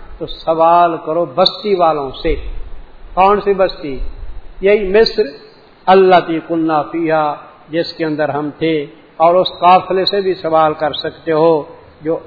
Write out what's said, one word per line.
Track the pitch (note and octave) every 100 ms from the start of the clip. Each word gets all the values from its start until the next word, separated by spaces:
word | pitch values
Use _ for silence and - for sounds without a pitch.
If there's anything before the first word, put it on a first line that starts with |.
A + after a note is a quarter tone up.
| - -
تو | D#3
سوال | - - E3 E3 F3 E3+ D#3+ D#3
کرو | E3 E3
بستی | B2+ F#3 - G#3+ F#3
والوں | E3+ D3+ C3+ -
سے۔ | E3 A2+ - - - - - - -
کون | - F#3+ G3+
سی | G3+
بستی؟ | F#3+ F#3 - D3 B2+ - - - - - -
یہی | F#3+ G#3+ F#3+
مصر، | G#3 A3+ - C#4 - - - _ _ -
التی | F#3+ F#3 F3 D#3+ D#3+ D#3+
کننا | E3 D#3+ D#3
فیہا، | C#3 E3 D#3+ D#3+ D3+ C#3 - - -
جس | D#3+ D#3+
کے | - D#3+
اندر | D3+ D3+
ہم | C#3 D3+ C3+
تھے، | D#3+ D#3 D3 - - -
اور | E3 F3+
اس | F3 -
قافلے | F3 F#3 - F#3 F3
سے | G3+
بھی | F#3+
سوال | E3+ D#3+ D#3+ D#3
کر | D3+ D3+
سکتے | C3 D#3+ - E3
ہو | D#3 E3 D#3 C#3 - - -
جو | D3+ E3